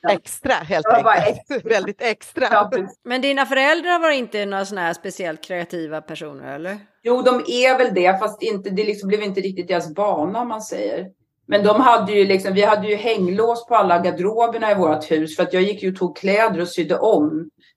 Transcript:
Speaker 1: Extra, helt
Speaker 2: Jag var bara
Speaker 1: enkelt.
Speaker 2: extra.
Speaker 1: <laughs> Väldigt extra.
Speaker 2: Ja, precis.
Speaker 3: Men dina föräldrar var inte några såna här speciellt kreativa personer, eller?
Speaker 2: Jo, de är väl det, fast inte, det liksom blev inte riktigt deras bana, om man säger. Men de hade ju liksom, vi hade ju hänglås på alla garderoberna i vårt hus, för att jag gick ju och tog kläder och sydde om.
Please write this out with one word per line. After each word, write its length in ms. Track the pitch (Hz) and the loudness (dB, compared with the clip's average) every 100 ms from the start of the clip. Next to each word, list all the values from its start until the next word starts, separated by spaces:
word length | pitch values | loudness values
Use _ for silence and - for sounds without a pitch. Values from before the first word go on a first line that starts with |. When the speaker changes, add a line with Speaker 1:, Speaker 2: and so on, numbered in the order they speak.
| - | 0
Speaker 1:
Extra, 440 | 196 - - 269 | -2 -2 -10 -2
helt 320 | 214 156 175 156 | -2 0 -2 2
Speaker 2:
Jag 60 | 233 | 4
var 80 | |
bara 100 | 226 | 4
Speaker 1:
enkelt. 240 | 196 208 - - | 4 2 -2 -6
Speaker 2:
extra. 180 | 269 175 | -6 0
Speaker 1:
<laughs> 0 | |
Väldigt 320 | 214 185 208 | -2 -2 -4
extra. 460 | 247 214 - - 240 | -4 -4 -8 -2 2
Speaker 2:
Ja, 180 | 214 202 | 2 2
precis. 260 | 220 190 - | -2 -6 -12
Speaker 3:
Men 180 | 240 254 | -6 -2
dina 240 | 269 277 262 | 0 0 0
föräldrar 540 | 262 277 330 339 349 | 2 2 2 0 0
var 120 | 320 | 2
inte 340 | 277 226 214 202 | 0 -2 -6 -4
några 200 | 196 196 | -4 -6
såna 160 | 202 | -4
här 120 | 170 | -4
speciellt 500 | 170 196 - 175 156 | -4 -10 -8 -8 -8
kreativa 580 | - 180 - 175 160 156 | -8 -8 -6 -8 -8 -10
personer, 540 | 156 156 156 139 135 143 | -10 -14 -12 -14 -14 -10
eller? 220 | 170 208 - _ | -10 -12 -16 _
Speaker 2:
Jo, 180 | 233 247 | -2 2
de 140 | 247 247 - | 4 2 0
är 300 | 247 254 254 | 2 4 4
väl 160 | 202 | 2
det, 260 | 185 180 190 | 4 2 2
fast 220 | 208 - | -2 -4
inte, 280 | 226 202 196 | -6 -6 -6
det 140 | 185 | -4
liksom 240 | 214 202 196 | -4 -4 -2
blev 140 | 208 | -2
inte 180 | 208 190 | -2 -4
riktigt 260 | 196 190 170 | -6 -8 -4
deras 260 | 180 165 156 | -4 -4 -4
bana, 460 | 208 170 156 220 | -2 0 -2 -4
om 60 | 240 | -6
man 140 | 220 | -8
säger. 460 | 214 - 101 127 190 _ _ _ - | -8 -6 -4 -6 -10 _ _ _ -2
Men 180 | 202 | 2
de 180 | 202 214 | 4 6
hade 300 | 262 226 196 | 6 6 4
ju 120 | 208 196 | 2 4
liksom, 280 | 190 196 | 4 2
vi 80 | 190 | 2
hade 260 | 208 208 208 | 4 2 0
ju 80 | 208 | -2
hänglås 680 | 233 214 180 196 226 233 - | 0 0 0 0 0 0 2
på 80 | 226 | 2
alla 240 | 190 175 | 4 2
garderoberna 720 | 180 165 185 220 233 226 220 | 2 -2 -2 2 0 0 0
i 40 | 202 | 2
vårt 360 | 170 151 - | 2 0 0
hus, 240 | 160 156 - | -2 -2 -2
för 80 | |
att 100 | 175 | 0
jag 100 | 185 | 0
gick 200 | 196 196 | 0 -2
ju 60 | 190 | -6
och 40 | 185 | -4
tog 200 | 180 - | -6 -4
kläder 440 | 196 202 226 165 | -2 2 2 0
och 60 | 175 | -4
sydde 300 | - 156 180 | -4 -2 0
om. 520 | 214 190 151 156 165 _ _ | 2 2 2 -2 -8 _ _